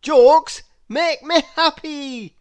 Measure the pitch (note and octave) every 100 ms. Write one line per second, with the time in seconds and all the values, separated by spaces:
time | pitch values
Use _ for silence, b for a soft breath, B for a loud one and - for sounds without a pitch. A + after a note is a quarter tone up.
0 | - D4 B3 D#4 D#4+ - - _ _ A#3+
1 | E4+ C4+ C#4 E4 - - D#4+ D4+ D#4 D4
2 | C#4 B3 G3+ _